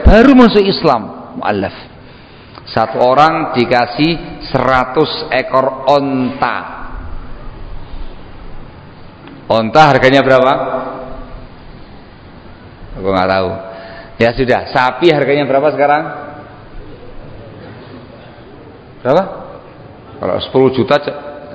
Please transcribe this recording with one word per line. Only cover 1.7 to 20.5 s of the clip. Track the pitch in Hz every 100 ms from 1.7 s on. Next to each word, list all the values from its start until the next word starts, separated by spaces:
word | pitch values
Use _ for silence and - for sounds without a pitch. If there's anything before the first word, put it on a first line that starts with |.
| - - - - - - - - -
Satu | - 117 113 123
orang | 123 131 156 165 156
dikasih | 123 113 123 120 - 156 165 - - -
seratus | 127 123 127 127 160 147 - - 127
ekor | 127 131 127 -
onta. | - 143 139 131 127 - 123 101 87 - - - - - - - - - - - - - - - - - - - - - - - - - - - -
Onta | 110 110 151 151
harganya | 131 131 139
berapa? | 131 131 131 139 - - - - - - - - - - - - - - - - - - - - - - - -
Aku | 95
nggak | 95 92
tahu. | 95 92 95 - - - - - -
Ya | 117
sudah, | 120 123 107 87
sapi | 139 127 127 170
harganya | 147 135 143
berapa | 135 135 151 135
sekarang? | 143 147 156 - - - - - - - - - - - - - - 101 95 113 - - - - - - - - - - - -
Berapa? | 123 160 190 - - - - - - - - -
Kalau | 95 98
sepuluh | -